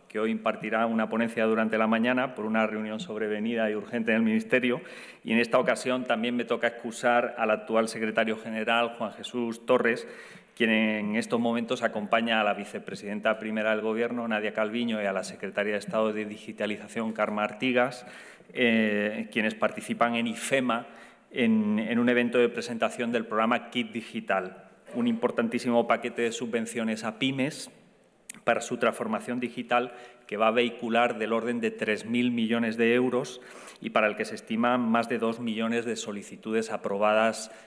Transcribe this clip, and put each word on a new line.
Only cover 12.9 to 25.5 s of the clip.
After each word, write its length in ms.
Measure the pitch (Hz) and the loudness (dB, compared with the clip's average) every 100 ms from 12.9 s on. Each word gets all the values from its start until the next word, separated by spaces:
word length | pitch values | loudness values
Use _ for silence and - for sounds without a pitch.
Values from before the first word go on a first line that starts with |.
| 95 101 104 110 107 | -10 -8 -2 0 0
primera 340 | 110 110 107 | -2 0 0
del 100 | 110 | 0
Gobierno, 440 | 110 110 117 123 117 | 0 0 -2 -2 -2
Nadia 260 | 107 107 | -2 0
Calviño, 480 | 110 107 120 120 110 | -2 -2 -2 -2 -2
y 20 | |
a 80 | 101 | 0
la 120 | 95 | -2
secretaria 500 | 95 - 98 104 104 | -4 -8 -4 -2 0
de 40 | 104 | -2
Estado 360 | 98 110 110 | -2 0 0
de 100 | 107 | 0
Digitalización, 880 | 104 104 - 104 104 101 - 117 113 | -6 -8 -12 -6 -4 -6 -8 -6 -4
Carmen 320 | 110 104 104 | 0 0 0
Artigas, 600 | 104 - 131 123 127 - - - - - - | -2 -2 2 2 2 -2 -14 -18 -20 -20 -10
eh, 760 | - 120 113 107 104 104 113 110 | 2 4 4 4 2 0 -2 -4
quienes 240 | 117 107 | 0 0
participan 600 | 107 107 - - 113 120 | 0 -2 -2 -6 0 2
en 120 | 117 117 | 2 -2
ifema, 600 | 110 - 135 127 117 - - - - _ | -4 -2 0 2 -2 -4 -16 -20 -20 _
en, 460 | - 117 110 104 107 | 0 4 4 2 0
en 220 | 107 120 | 0 2
un 80 | 120 | 4
evento 300 | 123 120 123 | 4 4 4
de 100 | 117 | 2
presentación 640 | 120 117 113 113 - 120 | 0 -6 -2 -2 0 -2
del 120 | 120 | -2
programa 460 | 110 110 113 120 - | 0 0 2 2 0
Kit 220 | 123 110 | -4 -4
Digital, 720 | 117 - 117 107 95 92 - - - - | -6 -8 -6 -2 -2 -2 -8 -20 -20 -8
un 120 | 123 120 | -2 0
importantísimo 800 | 113 117 - 113 | 2 0 0 0